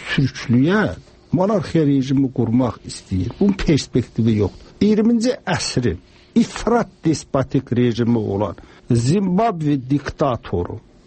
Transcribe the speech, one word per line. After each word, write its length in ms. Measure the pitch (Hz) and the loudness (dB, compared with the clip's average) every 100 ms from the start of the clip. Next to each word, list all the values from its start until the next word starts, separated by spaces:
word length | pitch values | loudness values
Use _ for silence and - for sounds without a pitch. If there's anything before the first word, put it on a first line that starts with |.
sürükləyən 1000 | - - 135 - - 120 156 214 139 80 - - - | -2 -2 -2 -4 0 2 4 2 0 -4 -16 -20 -4
monarxiya 520 | 165 196 202 - 160 143 | 0 2 0 0 2 2
rejimi 440 | 139 131 135 131 | 2 2 0 0
qurmaq 440 | 127 110 123 120 - - | 0 0 2 0 -4 -16
istəyir. 460 | - - 95 117 - | -18 -6 -4 -4 0
Bunun 140 | 202 196 | 0 2
perspektivi 800 | - 139 - 131 - - 113 104 | 0 0 0 -4 -2 -2 0 2
yoxdur. 320 | 98 - - - | 0 -4 -20 -2
İyirminci 520 | 208 214 226 233 247 - - | 2 4 2 2 0 -4 -4
əsrin 520 | 165 - 135 117 82 _ - _ 233 | -6 -4 -2 -2 -4 _ -20 _ 0
ifrat 520 | - - 220 233 - - 165 | 0 -2 0 0 -2 -4 -2
despotik 680 | 139 - 139 131 139 - 117 | -2 -2 -2 0 -2 -2 0
rejimi 420 | 123 110 117 117 | 0 0 0 0
olan 380 | 104 98 98 - - - - | 0 -2 -4 -6 -20 -20 -2
Zimbabve 840 | 117 123 202 190 180 185 170 147 143 127 | 0 2 0 2 0 0 -2 -2 -2 0
diktatoru 880 | 143 - - 143 117 - 87 - - - - | -2 -4 -2 -2 -2 -6 -6 -6 -10 -16 -20